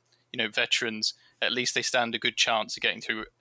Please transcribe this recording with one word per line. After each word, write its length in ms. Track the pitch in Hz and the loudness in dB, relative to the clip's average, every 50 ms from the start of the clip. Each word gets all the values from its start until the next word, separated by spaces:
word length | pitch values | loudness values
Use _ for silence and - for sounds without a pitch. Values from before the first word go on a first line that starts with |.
| _ _ _ _ _ _ - | _ _ _ _ _ _ -4
you 60 | 123 | -2
know, 100 | 113 107 | -2 -2
veterans, 640 | 107 - 120 - - - 127 117 110 107 107 - - _ _ _ _ - - | 0 0 0 2 2 2 0 0 -2 -2 -2 -4 -4 _ _ _ _ -2 -2
at 100 | 104 117 | 0 0
least 220 | 123 123 - - | 0 0 0 0
they 80 | 127 117 | 0 0
stand 320 | - - 127 120 117 113 | 2 2 2 2 2 0
a 40 | 113 | -2
good 180 | - 123 - | -2 0 0
chance 400 | - - - 117 110 107 - - | 2 2 2 2 2 0 -2 -4
of 60 | - - | -2 0
getting 180 | 117 - 117 | 0 0 -2
through 240 | - - 110 110 - - _ _ | -2 -4 -4 -4 -6 -10 _ _